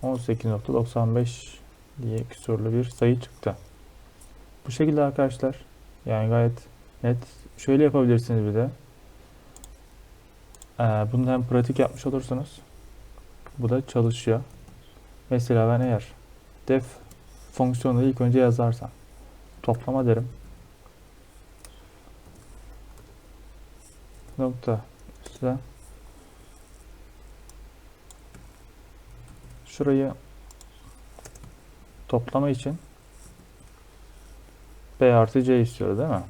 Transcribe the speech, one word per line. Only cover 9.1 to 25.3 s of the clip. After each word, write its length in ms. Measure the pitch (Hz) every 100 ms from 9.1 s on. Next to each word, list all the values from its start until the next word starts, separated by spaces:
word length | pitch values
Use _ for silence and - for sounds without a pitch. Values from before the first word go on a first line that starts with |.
| - - - - - - - - - - - - - - - - -
Ee, 40 | 117 107 107
bunu 200 | 120 127
hem 160 | 127 123
pratik 320 | 123 120 131
yapmış 260 | 131 - 143
olursunuz. 560 | 131 127 127 147 - - - - - - - - - - -
Bu 120 | 120
da 180 | 123 135
çalışıyor. 540 | 123 117 117 - 113 139 - - - - - - - -
Mesela 380 | 127 120 117 113
ben 160 | 120 127
eğer 220 | 113 - - - - - - -
def 180 | 131 127 - - - - - -
fonksiyonunu 500 | - 127 123 135 123
ilk 180 | 135 127
önce 180 | 123 123
yazarsam, 500 | 123 120 117 117 - - - - - - - -
toplama 420 | - 117 - 131 127
derim. 240 | 113 120 - - - - - - - - - - - - - - - - - - - - - - - - - - - - - - - - - - - - - - - - -
Nokta 440 | 131 123 - 110 - - - -
üstte. 320 | -